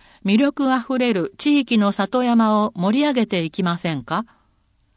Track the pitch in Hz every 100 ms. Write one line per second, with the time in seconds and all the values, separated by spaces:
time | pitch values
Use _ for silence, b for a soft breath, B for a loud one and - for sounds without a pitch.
0 | b b 196 214 285 - 269 262 233 254
1 | 247 196 156 - 294 285 247 233 202 202
2 | 196 254 247 233 220 214 214 - 185 254
3 | 294 254 220 185 160 - 180 170 170 147
4 | 117 170 233 b b b _ _ _